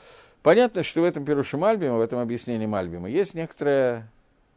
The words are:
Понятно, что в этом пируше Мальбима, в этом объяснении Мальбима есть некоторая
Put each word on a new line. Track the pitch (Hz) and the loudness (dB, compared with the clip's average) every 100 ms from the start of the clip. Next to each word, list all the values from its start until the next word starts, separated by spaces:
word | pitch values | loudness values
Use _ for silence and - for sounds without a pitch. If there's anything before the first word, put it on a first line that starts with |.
| - - - _ | -20 -20 -20 _
Понятно, | 147 202 247 190 | 4 6 4 0
что | 151 160 | -4 0
в | 170 | 0
этом | 160 139 | 0 -2
пируше | 143 127 147 | -2 -2 0
Мальбима, | 196 220 151 117 | 0 0 0 0
в | |
этом | 113 123 | 0 -2
объяснении | 117 120 123 113 110 | -4 -4 -4 -4 -2
Мальбима | 101 90 85 90 | -2 -4 -8 -6
есть | 147 190 | -2 -4
некоторая | 165 165 - 143 139 127 117 110 _ _ _ _ | -4 -10 -4 0 2 2 -2 -8 _ _ _ _